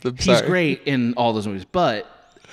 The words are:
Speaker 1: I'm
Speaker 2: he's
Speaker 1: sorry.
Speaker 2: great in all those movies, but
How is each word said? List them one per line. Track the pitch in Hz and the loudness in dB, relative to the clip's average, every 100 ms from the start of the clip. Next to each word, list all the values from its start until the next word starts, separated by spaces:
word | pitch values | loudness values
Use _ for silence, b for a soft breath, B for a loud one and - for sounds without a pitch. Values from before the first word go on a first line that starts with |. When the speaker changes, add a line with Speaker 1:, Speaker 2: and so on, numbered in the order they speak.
Speaker 1:
I'm | 123 127 | -8 -2
Speaker 2:
he's | - | 2
Speaker 1:
sorry. | 120 - | 2 2
Speaker 2:
great | 180 160 135 - | 0 0 -2 -2
in | 135 120 120 | 0 0 0
all | 120 | 0
those | 110 104 | 0 -4
movies, | 98 92 | -6 -4
but | 180 165 107 - - _ _ B | 0 0 0 -6 -18 _ _ B